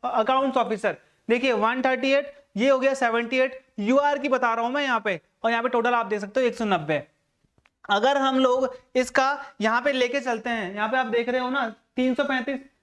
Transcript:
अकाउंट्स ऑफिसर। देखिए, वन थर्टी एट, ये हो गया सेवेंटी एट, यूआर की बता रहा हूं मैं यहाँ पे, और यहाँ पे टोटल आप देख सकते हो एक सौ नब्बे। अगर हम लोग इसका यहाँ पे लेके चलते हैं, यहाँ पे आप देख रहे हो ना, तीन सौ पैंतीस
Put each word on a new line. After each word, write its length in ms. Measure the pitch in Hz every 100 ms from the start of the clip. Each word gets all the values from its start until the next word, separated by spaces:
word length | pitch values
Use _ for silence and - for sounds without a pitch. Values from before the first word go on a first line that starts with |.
अकाउंट्स 520 | 247 226 220 262 277 262
ऑफिसर। 400 | 196 214 202 156 _ _ -
देखिए, 240 | 240 262
वन 300 | 226 220 254
थर्टी 300 | 262 254 269
एट, 220 | 277 277 - _ 196
ये 140 | 254
हो 80 | 262
गया 160 | 269
सेवेंटी 440 | 269 240 226 233 254
एट, 240 | 262 262 _ -
यूआर 380 | 202 262 285 285
की 100 | 269
बता 260 | 254 240
रहा 100 | 226
हूं 80 | 233
मैं 100 | 277
यहाँ 180 | 277 233
पे, 160 | 208 175 _ _
और 80 | 226
यहाँ 120 | 233
पे 60 | 240
टोटल 260 | 240 233
आप 120 | 240 196
देख 140 | 208
सकते 200 | 202 262
हो 60 | 247
एक 80 |
सौ 100 | 233
नब्बे। 380 | 220 185 151 151 - _ _ _ _ _ _ _ -
अगर 260 | 202 247 277
हम 220 | 269 262
लोग 360 | 262 254 262 - _ 254
इसका 360 | 247 269 269 285 - -
यहाँ 200 | 220 233
पे 100 | 262
लेके 280 | 262 247 277
चलते 300 | 247 226 240
हैं, 240 | 226 185
यहाँ 140 | 202 220
पे 80 | 262
आप 100 | 240
देख 220 | 233 233
रहे 120 | 254
हो 100 | 254
ना, 220 | 269 233 214 _ -
तीन 180 | 254
सौ 100 | 247
पैंतीस 360 | 277 262 240 269 - _